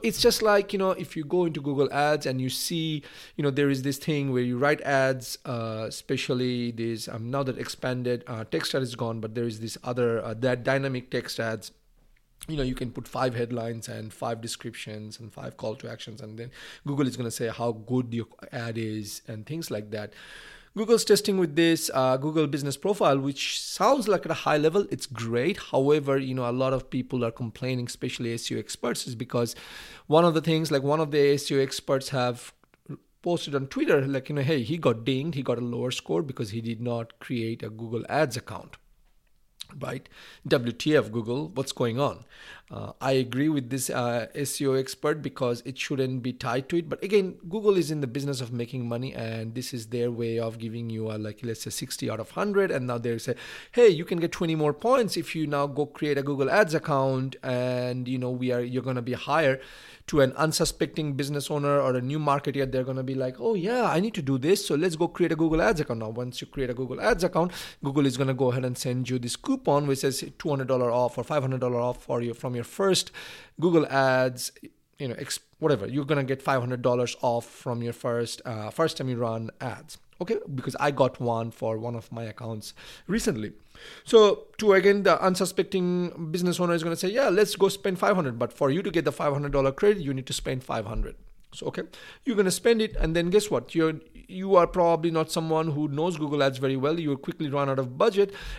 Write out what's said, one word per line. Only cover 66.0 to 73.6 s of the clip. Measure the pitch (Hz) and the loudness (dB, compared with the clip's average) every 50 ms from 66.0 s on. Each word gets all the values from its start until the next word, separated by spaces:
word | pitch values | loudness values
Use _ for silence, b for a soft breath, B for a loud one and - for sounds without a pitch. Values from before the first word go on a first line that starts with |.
Now, | 110 110 | -4 -6
once | 113 120 123 127 123 - | -6 -6 -6 -6 -8 -10
you | 139 | -12
create | - - 139 131 123 | -10 -6 -4 -4 -4
a | 120 | -2
Google | 127 131 123 139 - | -4 -4 -6 -4 0
Ads | - 214 240 165 185 | 2 2 2 4 2
account, | 180 185 165 170 185 B B B B B B - | 2 2 2 0 0 B B B B B B -6
Google | 139 135 151 139 | 0 2 4 4
is | 135 120 | 4 2
gonna | 127 139 131 131 | 2 0 0 2
go | 123 135 123 | 2 2 2
ahead | 120 131 127 | 2 2 -2
and | 127 123 | -2 -4
send | - - 127 123 127 127 120 | -4 -2 -2 -2 -2 -2 -2
you | 127 | -2
this | 123 120 120 - | -2 -2 -4 -6
coupon | - - - 269 269 - 170 143 143 147 | -6 -2 -2 -2 0 2 2 2 4 4
which | 139 139 135 | 2 0 2
says | - 139 123 - - 143 - | 0 0 -2 -2 -6 -10 -12
two | - - 165 | -6 -2 -2
hundred | 143 135 131 | 0 0 0
dollar | 123 131 127 123 120 | 0 2 2 2 2
off | 117 123 123 120 - | 4 2 2 2 0
or | 127 117 | -4 -4
five | - 156 147 | -2 -2 0
hundred | 131 131 131 127 | 0 0 -2 0
dollar | 123 123 123 120 | 0 0 0 0
off | 120 123 123 - - | 0 -2 -2 -4 -6
for | - 127 120 | -4 -2 -2
your, | 120 117 113 | -2 -4 -6
from | - - 127 123 | -6 -6 -6 -4
your | 120 113 | -6 -6
first | - - - 196 196 180 - - - B B B B B B B B B | -6 -2 0 2 4 4 2 0 -2 B B B B B B B B B
Google | - | 0